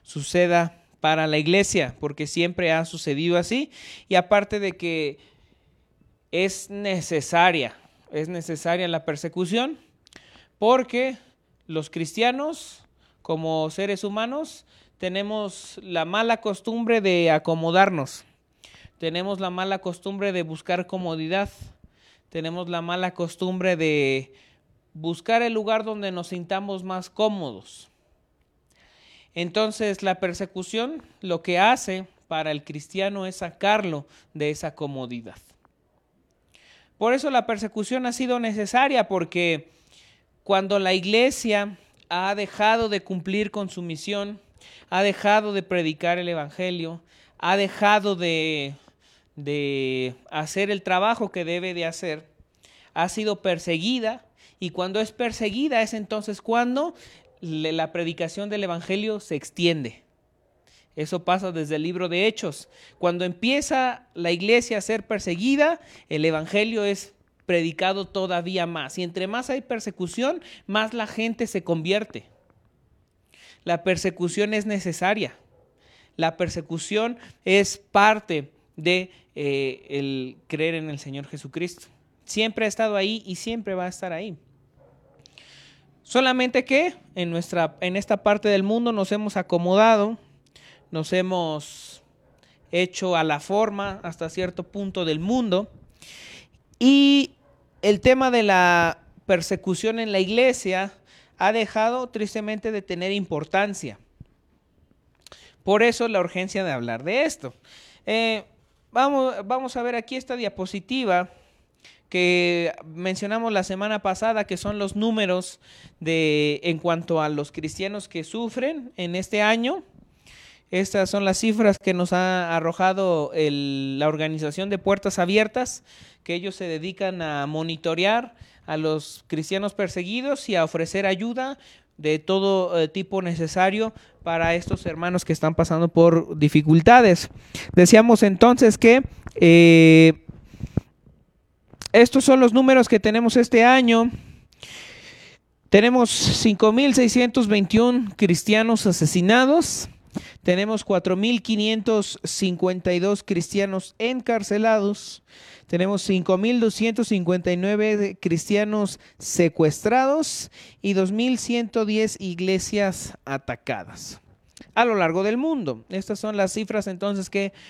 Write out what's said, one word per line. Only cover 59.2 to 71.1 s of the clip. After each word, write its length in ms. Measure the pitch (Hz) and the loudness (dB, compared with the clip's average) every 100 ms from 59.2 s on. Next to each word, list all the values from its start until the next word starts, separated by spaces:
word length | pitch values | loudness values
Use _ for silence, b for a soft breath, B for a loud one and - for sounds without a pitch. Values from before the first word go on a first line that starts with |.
| - 147 | -8 -10
extiende. 680 | - - 170 160 120 - _ _ _ _ _ _ _ b b - | -10 -2 0 0 -6 -12 _ _ _ _ _ _ _ b b -10
Eso 280 | 151 175 | -6 -4
pasa 300 | 170 185 190 | -2 -2 -2
desde 240 | 165 151 151 | -6 -4 -4
el 60 | |
libro 260 | 160 180 175 | -4 -4 -4
de 180 | 175 214 | 0 0
Hechos. 400 | 214 180 - - B B B | -2 -10 -10 -18 B B B
Cuando 260 | 175 175 | -2 -2
empieza 840 | 180 180 233 277 285 262 254 233 _ - | -6 -4 -2 0 0 -2 -2 -4 _ -8
la 160 | 170 | -4
iglesia 460 | 170 202 240 240 214 | -2 2 2 2 -6
a 40 | |
ser 260 | 196 220 - | -4 -6 -4
perseguida, 720 | 208 190 170 240 277 302 311 B B B | -6 -4 -4 0 2 2 0 B B B
el 160 | 156 160 | -2 0
evangelio 580 | 156 160 202 220 226 | -2 -2 -2 -2 -2
es 300 | 202 196 - _ _ _ - | -4 -4 -10 _ _ _ -2
predicado 600 | 175 165 151 185 190 185 | -2 -2 -2 -4 -2 -6
todavía 600 | 196 185 175 170 185 170 | -6 -4 -4 -4 -4 -4
más. 320 | 165 135 - | -6 -10 -8
Y 60 | |
entre 240 | 175 180 185 | -8 -6 -6
más 220 | 233 247 | -6 -6
hay 120 | 269 | -8
persecución, 800 | 269 233 214 - 175 226 262 349 B B - | -6 -8 -8 -10 -10 -4 -4 -4 B B -6
más 260 | 208 220 | -4 -4
la 140 | 233 | -6
gente 400 | 214 | -8